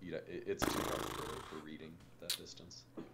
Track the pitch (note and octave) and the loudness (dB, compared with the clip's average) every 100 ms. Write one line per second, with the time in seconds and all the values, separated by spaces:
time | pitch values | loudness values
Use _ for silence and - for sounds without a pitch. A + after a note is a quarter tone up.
0 | F2+ D#2+ - F2 - G2 - - A1 - | -2 -2 -2 0 2 6 6 6 4 4
1 | G#1+ - - - - D#2 D2+ D#2 D#2+ E2+ | 2 0 0 -2 -4 -6 -6 -6 -8 -10
2 | - - E2+ - E2+ - F2+ - - - | -14 -4 0 0 0 -8 -10 -12 -12 -10
3 | - | -10